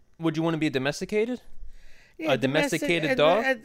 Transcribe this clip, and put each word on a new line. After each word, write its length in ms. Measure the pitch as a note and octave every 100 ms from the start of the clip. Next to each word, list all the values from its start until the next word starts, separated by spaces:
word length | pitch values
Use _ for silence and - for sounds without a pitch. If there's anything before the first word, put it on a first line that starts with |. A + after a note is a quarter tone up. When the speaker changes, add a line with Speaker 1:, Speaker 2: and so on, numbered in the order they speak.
| - -
Speaker 1:
would 180 | E3 D#3
you 60 |
wanna 160 | E3 D#3+
be 120 | D3+
domesticated? 720 | C3+ C3+ - - G#3+ A#3 B3+ - - - - - - - -
Speaker 2:
Yeah, 140 | D#4+
Speaker 1:
A 40 | C4
Speaker 2:
domestic-, 440 | - D4 C#4+ E3+
Speaker 1:
domesticated 300 | D4 E3+ D4
Speaker 2:
a, 20 |
Speaker 1:
dog? 300 | B3+ D3+ G3
Speaker 2:
a, 140 | C4 B3